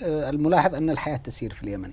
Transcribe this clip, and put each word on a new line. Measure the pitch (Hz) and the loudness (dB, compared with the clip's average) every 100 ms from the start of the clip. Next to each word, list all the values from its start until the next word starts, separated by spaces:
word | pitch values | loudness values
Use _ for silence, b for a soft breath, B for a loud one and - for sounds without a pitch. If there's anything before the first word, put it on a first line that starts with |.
آه، | 196 156 135 | -2 -2 0
الملاحظ | 147 151 175 147 | 2 4 6 4
أن | 147 160 | 2 0
الحياة | 143 - 135 | 0 -2 -4
تسير | - - 117 | -6 -6 -6
في | - | -8
اليمن. | 104 101 92 | -8 -8 -8